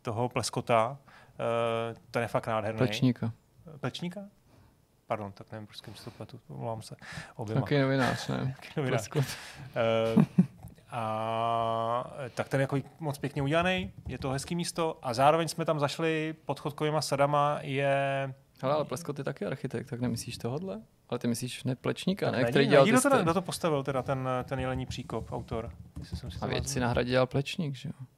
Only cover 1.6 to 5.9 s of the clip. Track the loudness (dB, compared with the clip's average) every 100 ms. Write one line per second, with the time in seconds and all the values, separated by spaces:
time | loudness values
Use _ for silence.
1.6 | 0 -2 -4 -8 -6 -4 0 -2 0 -2
2.6 | -2 0 0 4 2 2 -4 -6 _ -20
3.6 | -20 -8 -8 -6 -8 -8 -14 _ _ -20
4.6 | -20 _ _ _ _ -6 -6 -12 -14 -14
5.6 | -14 -16 -16